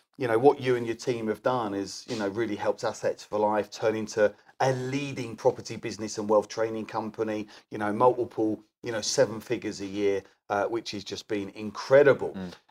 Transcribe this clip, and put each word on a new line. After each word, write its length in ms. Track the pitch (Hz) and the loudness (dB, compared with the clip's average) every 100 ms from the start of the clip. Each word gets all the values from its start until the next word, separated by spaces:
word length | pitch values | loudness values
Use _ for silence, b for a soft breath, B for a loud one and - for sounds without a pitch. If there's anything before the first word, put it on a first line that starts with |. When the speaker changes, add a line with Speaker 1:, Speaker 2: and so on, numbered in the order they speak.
| b - | b -6
Speaker 1:
you 100 | 123 | 0
know, 120 | 113 | 6
what 200 | 139 131 | 6 6
you 160 | 127 120 | 0 0
and 80 | 117 | 0
your 80 | 113 | -4
team 320 | - 117 110 | -4 -4 -2
have 160 | 104 | -2
done 320 | 131 127 107 98 | 0 0 -2 -4
is, 300 | 95 - - | -6 -8 -8
you 60 | 117 | -4
know, 120 | 101 | -4
really 280 | 104 110 101 | -2 -4 -4
helped 280 | 107 101 | -4 -2
Assets 400 | 113 107 - - | -4 -4 -6 -6
for 140 | - 107 | -6 0
Life 320 | 107 107 101 | 0 0 -2
turn 260 | - 113 110 | -2 -2 0
into 380 | 104 - 104 b b b | -4 2 2 b b b
a 120 | 135 | 0
leading 640 | 127 127 139 143 135 117 110 | 0 -2 -4 -4 -6 -8 0
property 400 | 127 - - 113 | 0 0 -8 -8
business 420 | 117 104 110 - | -8 -6 -6 -4
and 100 | 104 | 2
wealth 200 | 107 101 | 2 2
training 400 | - 113 110 104 | -2 -2 -4 -6
company, 600 | 110 107 110 107 107 104 B B | -6 -6 -4 -4 -4 -8 B B
you 80 | 117 | -6
know, 160 | 104 | -2
multiple, 640 | 110 127 123 110 - 110 104 _ _ | 4 4 4 -2 0 0 -2 _ _
you 100 | 120 | -6
know, 100 | 110 | -4
seven 380 | - - 117 110 | -2 2 2 2
figures 400 | - 113 107 87 | -6 -4 -4 -6
a 60 | 98 | -8
year, 380 | 101 101 98 - b - | -2 0 0 -4 b -4
uh, 160 | 101 98 | -2 0
which 240 | 113 - | -2 -6
has 140 | 104 | -10
just 240 | - - - | -8 -12 -6
been 240 | 107 98 | -6 -6
incredible. 800 | 110 107 - - 139 143 113 90 95 | -8 -10 -8 6 8 8 6 2 -6
Speaker 2:
Mm. 180 | 92 - _ | -10 -12 _